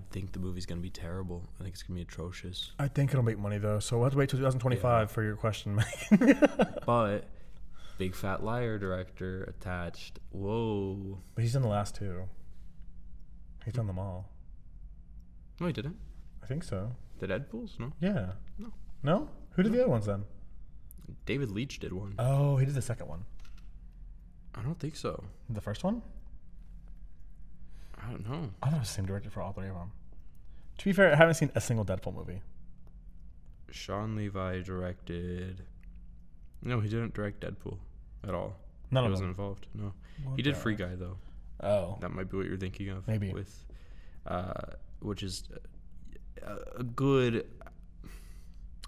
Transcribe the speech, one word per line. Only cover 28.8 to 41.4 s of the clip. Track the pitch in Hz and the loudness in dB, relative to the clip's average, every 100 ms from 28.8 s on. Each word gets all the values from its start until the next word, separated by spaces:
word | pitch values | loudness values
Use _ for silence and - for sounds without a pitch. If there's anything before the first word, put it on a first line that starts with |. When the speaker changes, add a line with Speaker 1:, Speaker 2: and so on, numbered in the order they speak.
Speaker 2:
was | 110 | 2
the | |
same | - 95 | 0 0
director | 98 98 | -2 -2
for | 104 | -4
all | 92 | -4
three | 98 95 | -4 -4
of | |
them. | 90 87 - - - - - - - - - | -4 -6 -8 -10 -10 -10 -10 -10 -10 -10 0
To | |
be | 196 | 4
fair, | 190 185 | 10 12
I | 147 | 12
haven't | 165 | 12
seen | 156 151 113 | 10 4 4
a | |
single | - 113 | 2 2
Deadpool | 101 92 - | 2 0 -2
movie. | 95 82 90 - - - - - - - - - - - - - | -4 -6 -6 -6 -8 -10 -10 -12 -12 -14 -12 -12 -12 -16 -14 -12
Speaker 1:
Sean | - - 98 110 | -10 -4 -2 0
Levi | 107 104 95 92 92 | 0 0 0 0 0
directed. | 92 92 90 90 - 87 90 90 92 92 95 - - - - - - - - - | -2 -2 -2 -4 -6 -4 -2 -4 -4 -6 -10 -12 -12 -12 -12 -14 -14 -14 -14 -8
No, | 120 123 | -2 0
he | 104 | 2
didn't | 113 117 | 0 0
direct | - 104 - | -2 -4 -2
Deadpool | 82 - - - - - - - 98 | -6 -6 -8 -8 -10 -14 -14 -10 -4
at | |
all. | 90 98 101 - - - | -2 -2 -6 -12 -14 2
Speaker 2:
None | 131 | 4
Speaker 1:
He | 117 | 4
Speaker 2:
of | |
Speaker 1:
wasn't | 98 | 2
Speaker 2:
them. | 92 | 0
Speaker 1:
involved. | 92 101 98 - | -2 -4 -4 -8
No. | 107 101 95 - - | -6 -6 -8 -12 -8
Speaker 2:
What | 135 135 | -4 2
Speaker 1:
He | |
did | 131 | 2
Speaker 2:
the | 139 | 2
Speaker 1:
Free | 117 | 0
Speaker 2:
F? | 104 | 0
Speaker 1:
Guy, | 90 | -2
though. | 90 90 92 - - | -4 -6 -8 -10 -12